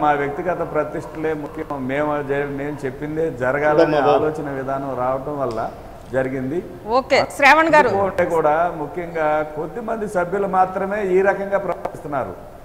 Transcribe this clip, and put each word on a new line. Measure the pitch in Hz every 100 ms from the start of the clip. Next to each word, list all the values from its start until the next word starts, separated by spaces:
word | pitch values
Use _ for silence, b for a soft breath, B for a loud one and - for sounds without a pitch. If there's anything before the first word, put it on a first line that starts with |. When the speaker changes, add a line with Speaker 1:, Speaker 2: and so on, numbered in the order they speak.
Speaker 1:
మా | 151
వ్యక్తిగత | 143 139 139 180 170 160
ప్రతిష్టలే | 151 151 165 - 160 156 156
ముఖ్యం, | 143 - 156 143 127
మేము | 139 151 147 135
జ-, | 139 143 139
మేము | 143 147
చెప్పిందే | 135 127 151 156 160 127
జరగాలనే | 127 143 151 151
Speaker 2:
చూడమ్మా | 160 151
బాబు. | 135 151
Speaker 1:
ఆలోచన | 151 156 143 135
విధానం | 131 135 139 123
రావటం | 127 135 156 147
వల్ల | 127 113 127 - - - - 127
జరిగింది. | 131 135 131 170 - - 208 240
Speaker 3:
ఓకే, | 254 247 - -
శ్రావణ్ | 277 302 320 302
గారు. | 247
Speaker 1:
అందుకంటే | 196 196 185 175
కూడా | 165 151 156 175 165
ముఖ్యంగా | 147 180 170 165 156 151 151 151
కొద్ది | 165 233
మంది | 220 226 208
సభ్యులు | 185 175 196 196 185
మాత్రమే | 185 196 190 208 196 180
ఈ | 196
రకంగా | 190 196 196 175
ప్రవర్తిస్తున్నారు. | 170 - - 151 139 101 87 - -